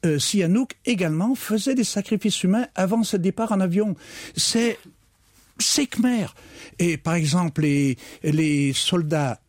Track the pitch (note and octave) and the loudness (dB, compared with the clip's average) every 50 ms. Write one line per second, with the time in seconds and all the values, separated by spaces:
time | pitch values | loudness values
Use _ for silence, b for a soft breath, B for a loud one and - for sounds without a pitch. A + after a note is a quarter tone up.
0 | - E3+ D3+ C#3+ - - - G3+ F3 D#3+ F#3 A#3 C4 - - _ _ - A#3+ F3+ | 0 0 0 0 0 0 0 0 2 2 2 2 0 -2 -6 _ _ -2 -2 0
1 | F#3 D#3+ D#3 D#3+ F#3 A#3 C4+ - - - G#3 A3 G3 C4+ C4+ B3+ A3 - - G3+ | 0 -2 0 0 0 -2 -2 -4 -2 -4 -4 -2 0 0 0 0 0 -2 -2 -6
2 | G3 - A3 G3 - G#3+ - - - F3+ G3 A#3 B3 - _ - F#3 F3+ G#3+ A#3 | -2 -2 -2 0 0 -2 -2 0 0 2 2 2 0 -4 _ -2 0 0 2 0
3 | A3 - - G3 E3+ F#3+ F3+ - A3+ A3 A3 F#3+ F#3+ F#3 E3+ G3+ G#3+ G#3+ F3 B | 0 0 0 0 0 0 0 -2 -2 0 0 0 0 2 2 0 0 0 -2 B
4 | B B B B B B B - C#3+ - - A3+ A#3 A#3 G#3+ - - - _ _ | B B B B B B B -4 -4 0 0 2 0 0 -2 -4 -12 -20 _ _
5 | _ _ _ _ _ _ _ - _ _ _ - - - - - C#4+ - - - | _ _ _ _ _ _ _ -20 _ _ _ -4 -2 0 2 2 0 0 0 0
6 | A3+ B3 B3 A3+ F#3 - - B B B B B B B B - E3+ F3 E3 D3 | 0 2 2 0 -2 -4 -8 B B B B B B B B -2 0 0 0 0
7 | - E3 E3 E3+ D#3 D3 C#3 F3+ F3 E3 D3 - D#3 D3+ C#3+ C#3+ C#3+ C#3 B2+ B | -2 0 0 2 2 2 2 2 2 2 0 0 2 2 4 4 2 2 0 B
8 | B B B B - D3+ D3+ D#3 D#3+ D#3 D3 C#3+ C#3+ C#3 C3 - - - F#3 F3+ | B B B B -2 0 2 2 2 2 2 2 2 2 0 0 0 0 0 0
9 | E3 D3+ D#3+ D#3 C#3+ C3 A2+ - _ | 0 0 0 0 0 -2 -4 -6 _